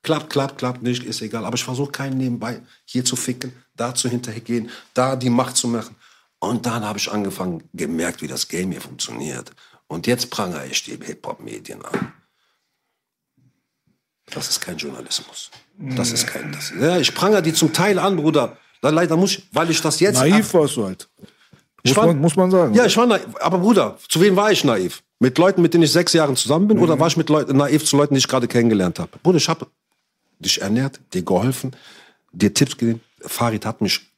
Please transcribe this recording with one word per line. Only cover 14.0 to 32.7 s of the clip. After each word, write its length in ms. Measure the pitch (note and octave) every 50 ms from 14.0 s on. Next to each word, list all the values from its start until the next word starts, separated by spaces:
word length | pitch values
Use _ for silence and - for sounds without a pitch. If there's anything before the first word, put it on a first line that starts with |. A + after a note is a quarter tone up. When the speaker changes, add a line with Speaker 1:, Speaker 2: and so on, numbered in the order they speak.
| _ _ _ _ _ -
Speaker 1:
Das 180 | - - D3+ -
ist 120 | - -
kein 160 | - - F2 D2+
Journalismus. 720 | - - C2 - - - - - - - - - - - - - _ _ _ -
Das 340 | D#3+ C3 C3 B2+ A#2+ A#2+
ist 160 | A#2 A2+ - -
kein, 240 | - - - -
das, 200 | - - - - - E2
ja, 180 | A#2+ D#3+ F3+ F3+
ich 140 | C3+ - -
prangere 260 | - E3+ G3 G#3+ G3+
die 120 | E3+ E3 D#3+
zum 200 | - E3 D3+ D#3
Teil 240 | - - G#3 G3+ F#3
an, 180 | F3+ G3 G3 E3
Bruder. 400 | D3 D#3 D3 D3 B2 A2 - _ _ _ _ _
Le-, 100 | - C#3
leider 260 | D#3 E3 F3 D#3+ D#3+ D#3+
muss 140 | F#3 G3
ich, 160 | - - - _
weil 180 | - D3+ E3 E3+
ich 100 | D#3+ -
das 180 | - D#3 D3+ -
jetzt 180 | F3 G3+ B2+ B2
Speaker 2:
Naiv 340 | C3 D3+ F#3+ G#3+ G#3 - -
Speaker 1:
ab- 80 | F3+
Speaker 2:
warst 140 | D3+ C3+ - B2+
du 80 | G#2+
halt. 220 | F#2+ F#2 _ - _ _ _ - - _ _ _ _ _ _ _ _ _ _
Speaker 1:
Ich 100 | _ -
Speaker 2:
Muss 60 | - G#3
Speaker 1:
war 100 | A3 E3+
Speaker 2:
man, 120 | E3+ C#3
muss 160 | C#3+ E3+ -
man 160 | F#3+ F#3 F#3
sagen, 220 | F#3+ F#3 F3 B2+ G#2
Speaker 1:
Ja, 80 | -
Speaker 2:
oder? 60 | F#3 F#3
Speaker 1:
ich 100 | - A3
war 100 | A#3+ B3
naiv. 160 | G#3+ F3+ - - A2 -
Aber 180 | - D#3+ F3+ F3+
Bruder, 400 | F3 G#3+ A#3+ G3 C3 G#2 - _ - -
zu 120 | - D#3+
wem 160 | F3+ G#3 F#3+
war 160 | F#3 G#3 G#3+
ich 120 | G3+ - -
naiv? 360 | C#3+ A#2 G2 F#2 F2 - - _ _ _ _
Mit 180 | A2+ C3 B2+ -
Leuten, 240 | E3+ F#3+ G3 F#3
mit 120 | E3+ E3 E3+
denen 100 | E3+ E3+
ich 60 | D3
sechs 200 | C#3 F3 F3 - -
Jahre 200 | E3 D#3 C#3+ C3
zusammen 320 | B2 - A2 C#3+ E3 G3 G#3
bin? 100 | G#3+ G3
Oder 180 | F3 D#3+ D#3+
Speaker 2:
Mhm. 40 | C3+
Speaker 1:
war 80 | D#3+ E3+
ich 100 | D3+ E3+
mit 120 | D#3 -
Leuten 260 | D3+ D#3 C3 - C#3 C3+
naiv 280 | C#3+ C#3+ D3 D3+ D3+
zu 100 | - - C#3
Leuten, 160 | C#3+ C#3+ C#3+
die 60 | C3+
ich 80 | B2+ -
gerade 200 | - C3 A#2+ A2+
kennengelernt 520 | - B2 A#2 A#2 A2 G2+ F2+ F2+ E2 -
habe? 120 | E2+ - - - _
Bruder, 140 | E3 F#3 D#3
ich 100 | - -
hab 180 | D#3+ - - _ _ _ _ _ _ _ _ _ _ _ _ _ _ _
dich 220 | E2+ F2 - -
ernährt, 380 | F2 G2 G#2+ A#2+ C3+ C#3 - - _ _ -
dir 100 | F#2 F2
geholfen, 520 | - G2 F2+ G2+ B2+ C3 - - B2+ B2+ - - - - - - _ _ _ _ _ _
dir 200 | F2 G2+ G2+ -
Tipps 240 | - - B2+